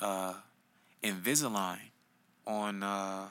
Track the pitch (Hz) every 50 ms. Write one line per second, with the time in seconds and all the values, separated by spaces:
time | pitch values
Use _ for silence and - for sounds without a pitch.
0 | 104 101 98 95 95 92 92 - - - - _ _ _ _ _ _ _ - _
1 | - 107 98 92 90 113 139 147 151 127 110 101 95 92 90 95 107 - - _
2 | _ _ _ _ _ _ _ _ _ 107 107 107 104 104 101 98 98 101 101 98
3 | 98 98 95 95 98 101